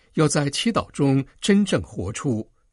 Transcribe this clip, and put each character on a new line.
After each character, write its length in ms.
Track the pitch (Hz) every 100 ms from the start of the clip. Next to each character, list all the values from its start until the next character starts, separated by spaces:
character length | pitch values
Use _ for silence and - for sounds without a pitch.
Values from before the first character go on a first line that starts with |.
| _
要 140 | - 151
在 220 | 156 143
祈 220 | - 233
祷 180 | - -
中 340 | - 139 135 131 _
真 240 | - 202 202
正 160 | 110
活 320 | 90 - 92
出。 360 | 107 147 110 - _ _